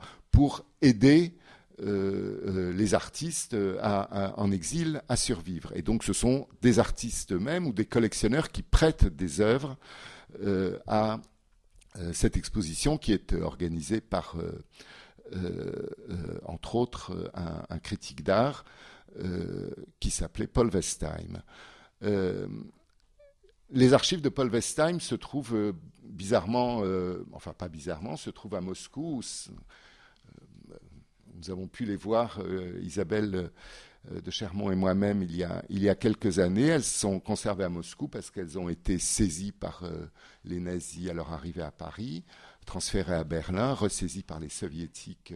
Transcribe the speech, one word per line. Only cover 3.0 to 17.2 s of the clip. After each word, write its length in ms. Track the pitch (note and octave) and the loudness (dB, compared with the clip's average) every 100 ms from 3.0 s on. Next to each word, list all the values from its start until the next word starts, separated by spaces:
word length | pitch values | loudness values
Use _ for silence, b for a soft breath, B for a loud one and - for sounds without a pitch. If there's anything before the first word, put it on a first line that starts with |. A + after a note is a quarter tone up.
| - - D#3+ - - A2 | 0 -6 -6 -4 -4 0
euh, 240 | G2 G2 | 0 0
à, 460 | G#2+ G2+ G2 G2+ G2 | 0 0 0 -2 -2
à, 120 | - | 0
en 120 | G2+ | 0
exil 500 | G2 - - D#3+ D3 - | 0 0 -2 -2 -2 -2
à 60 | A#2 | 0
survivre. 580 | - A#2 F#2 E2+ - F2+ | 0 -2 -4 -6 -6 -4
Et 60 | |
donc 220 | - A2+ | 0 0
ce 100 | - | 2
sont 340 | F#2+ A#2 C3+ - - | 2 4 2 0 4
des 180 | B2 G#2+ | 6 6
artistes 520 | - - A#2 - - | 4 2 -4 -4 -2
eux-mêmes 340 | F2+ A#2+ F3+ D#3+ | 0 0 0 0
ou 80 | |
des 120 | G2+ G#2+ | 0 2
collectionneurs 640 | B2 A2 - A2 D3 - | 4 2 2 2 2 0
qui 100 | - | -4
prêtent 460 | - - D#3+ - - | 2 6 6 6 2
des 340 | D2 F2+ D2 | 2 -2 4
œuvres, 360 | G#2+ C3 C#3 C3 B B B B B - | 4 4 0 -10 B B B B B -4
euh, 380 | G2+ F#2+ F#2 F#2 - | 0 2 2 -2 0
à, 320 | G#2+ A2 A2 - _ _ _ _ - - F#2 | 2 2 -2 -10 _ _ _ _ -20 -16 -8
euh, 160 | E2+ | -4
cette 240 | E2 A2 - | 2 2 2
exposition 600 | - A2 D#2+ E2 C#3+ D3+ | -2 -2 -2 0 0 2
qui 140 | - | 2
est 220 | F#2+ - | 2 2
organisée 640 | E2+ E2 - F2 E2 D2+ A2 | -2 -2 -4 -4 -4 -2 -4
par, 380 | - F#2 - E2+ | 0 -4 -2 -6
euh, 260 | E2+ E2 - B B B B B - | -6 -8 -14 B B B B B -10
euh, 540 | F#2 F2 F2 F2+ - - - - | -6 -4 -4 -6 -6 -8 -10 -8
euh, 300 | F2 E2 E2+ E2+ | -8 -6 -8 -10
entre 300 | E2+ - A#2 | -10 -2 0
autres, 360 | B2 - - | 0 -4 -8
euh, 180 | F2 | -8